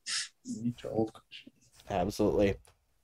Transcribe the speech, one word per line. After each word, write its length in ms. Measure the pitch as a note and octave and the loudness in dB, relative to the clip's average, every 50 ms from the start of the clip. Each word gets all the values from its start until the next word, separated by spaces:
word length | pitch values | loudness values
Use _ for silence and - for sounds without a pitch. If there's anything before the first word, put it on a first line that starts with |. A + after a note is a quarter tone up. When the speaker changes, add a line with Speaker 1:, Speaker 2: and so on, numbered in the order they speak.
| _ - - - - - - _ _ B3+ A#3+ - A#2 | _ -6 -6 -6 -6 -8 -12 _ _ -12 -10 -4 -4
Speaker 1:
Age-old 500 | A#2+ A#2+ - - - - A2 A2+ A2 - | -4 -4 -4 -8 -4 0 0 0 0 -2
question. 380 | - - _ - - - - - _ _ _ _ - - - | -10 -20 _ -20 -20 -20 -20 -20 _ _ _ _ -20 -10 -4
Speaker 2:
Absolutely. 680 | G2+ F#2 F2+ G2+ - - G#2+ F#2+ C#2 F#2 G#2 G2 F#2+ - - - _ _ _ _ _ _ | 0 0 0 0 2 2 2 4 4 4 4 2 2 0 -6 -16 _ _ _ _ _ _